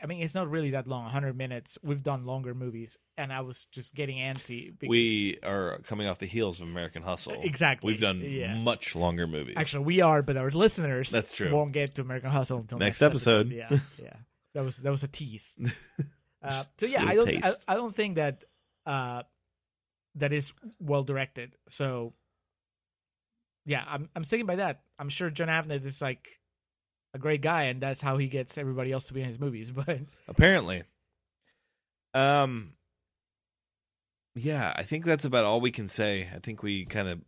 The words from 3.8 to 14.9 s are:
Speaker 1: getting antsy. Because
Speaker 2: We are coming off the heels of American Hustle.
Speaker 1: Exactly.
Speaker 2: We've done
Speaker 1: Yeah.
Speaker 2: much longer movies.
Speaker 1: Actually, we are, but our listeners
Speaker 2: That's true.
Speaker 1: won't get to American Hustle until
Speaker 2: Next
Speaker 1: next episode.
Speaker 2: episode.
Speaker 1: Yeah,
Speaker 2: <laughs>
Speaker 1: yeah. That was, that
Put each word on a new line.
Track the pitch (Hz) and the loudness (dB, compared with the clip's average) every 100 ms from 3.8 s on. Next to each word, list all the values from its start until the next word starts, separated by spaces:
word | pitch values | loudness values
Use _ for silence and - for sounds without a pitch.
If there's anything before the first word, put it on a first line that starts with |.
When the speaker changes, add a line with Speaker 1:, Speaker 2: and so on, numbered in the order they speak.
| 120 - | -10 -6
Speaker 1:
getting | 139 131 | -6 -4
antsy. | 131 131 - 120 - - | -4 -6 -8 -10 -12 -8
Because | 135 | 4
Speaker 2:
We | 117 117 107 101 - | 6 6 4 2 0
are | - 98 90 85 - | -2 0 -2 -4 -6
coming | 104 104 | -4 -4
off | 90 | -4
the | 95 | -4
heels | 110 104 87 | -2 -2 -2
of | 85 | -8
American | 87 85 82 | -6 -6 -6
Hustle. | 87 87 - - | -6 -6 -6 -4
Speaker 1:
Exactly. | 185 135 156 131 107 | -4 2 2 2 0
Speaker 2:
We've | 107 | 2
done | 104 92 | 2 0
Speaker 1:
Yeah. | 90 135 117 110 | -4 -6 -4 0
Speaker 2:
much | 117 113 - 82 | 0 0 -4 0
longer | 87 85 85 | 0 2 -2
movies. | 78 64 - | -2 -4 -4
Speaker 1:
Actually, | 156 143 143 | -2 -2 2
we | 185 | 6
are, | 170 151 | 6 6
but | 143 135 | 2 -2
our | 131 | 0
listeners | 156 220 202 151 127 131 | 4 4 4 0 -2 0
Speaker 2:
That's | 113 - | 0 0
true. | - 104 | -2 2
Speaker 1:
won't | 147 147 | 2 2
get | 143 143 143 | 0 -2 -4
to | |
American | 127 127 131 | -6 -6 0
Hustle | 143 127 127 | 0 0 -2
until | 110 120 | -4 0
Speaker 2:
Next | 101 - | 2 6
Speaker 1:
next | 147 147 | 6 8
episode. | 120 110 113 | 6 6 6
Speaker 2:
episode. | 117 113 139 - - | -2 2 2 2 -8
Speaker 1:
Yeah, | |
Speaker 2:
<laughs> | - | -18
Speaker 1:
yeah. | - - _ _ | -18 -20 _ _
That | 143 | -6
was, | 131 127 | -4 -4
that | 135 | -2